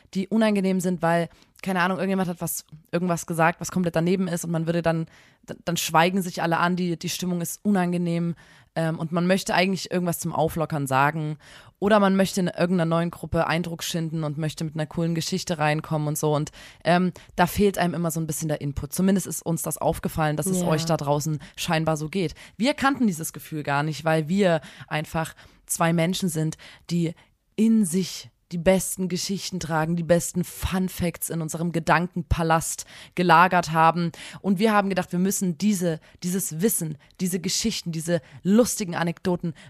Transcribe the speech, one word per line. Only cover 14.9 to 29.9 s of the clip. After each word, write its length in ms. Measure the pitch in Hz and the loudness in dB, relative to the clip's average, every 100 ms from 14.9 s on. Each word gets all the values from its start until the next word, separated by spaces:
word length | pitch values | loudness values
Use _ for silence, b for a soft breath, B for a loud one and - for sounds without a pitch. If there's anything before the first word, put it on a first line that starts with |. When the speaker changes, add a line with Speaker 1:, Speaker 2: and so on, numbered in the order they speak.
| - 165 | -2 -2
Speaker 1:
Geschichte 440 | 165 - 190 - 160 | -2 -2 -4 -2 0
reinkommen 500 | 151 151 - 156 151 | 0 0 -2 -2 -2
und 100 | 151 | -2
so 160 | 156 | 0
und, 160 | 147 156 - B B | 0 -2 -8 B B
ähm, 280 | - 175 180 - B - | 2 4 2 -2 B 0
da 100 | 175 | 2
fehlt 320 | - 208 185 | 4 2 2
einem 160 | 175 | 0
immer 160 | 170 170 | 0 -2
so 100 | 160 | -2
ein 60 | 160 | -4
bisschen 220 | 156 160 | -4 -4
der 120 | 147 | -4
Input. 320 | 143 143 143 | -6 -6 -6
Zumindest 340 | - 190 196 170 | 0 2 2 0
ist 140 | 165 | -6
uns 220 | - 165 | -4 -4
das 160 | 160 - | -4 -4
aufgefallen, 580 | 143 165 - - 156 151 | -2 -2 -4 -2 -2 -2
dass 80 | |
es 160 | 185 185 | -2 -2
Speaker 2:
Ja. 60 | 170 | 0
Speaker 1:
euch 160 | 156 | 0
da 140 | 160 156 | 0 0
draußen 400 | 143 147 151 151 B B | 0 -2 -2 -4 B B
scheinbar 400 | - 160 160 156 | -2 0 0 -2
so 140 | 151 | -2
geht. 240 | 190 160 - B B | -2 -2 -4 B B
Wir 160 | 247 | 0
kannten 320 | 285 269 269 226 | 2 2 2 0
dieses 260 | 156 160 | 0 -6
Gefühl 300 | - - 156 | -10 -10 -6
gar 200 | 147 143 | -2 0
nicht, 220 | 151 147 | 0 -2
weil 240 | 160 160 151 | 0 0 2
wir 320 | 196 185 160 - B B | 2 4 2 -2 B B
einfach 460 | 151 160 165 160 - b b | -6 -4 -4 -4 -8 b b
zwei 300 | - - 170 | -8 0 2
Menschen 340 | 170 165 185 190 | 4 2 0 -2
sind, 300 | 156 156 - B B - | 0 -2 -4 B B -4
die 240 | 170 165 - b _ _ - | -2 0 -4 b _ _ 0
in 300 | 220 226 185 | 4 4 4
sich 420 | 185 180 - - _ _ | 0 -2 -6 -16 _ _
die 60 | 175 | 0
besten 500 | 170 190 - - 185 | 4 4 2 -4 -4
Geschichten 500 | 180 - 196 - 180 | -4 -4 -6 -6 -8
tragen, 380 | 160 160 160 | -2 0 0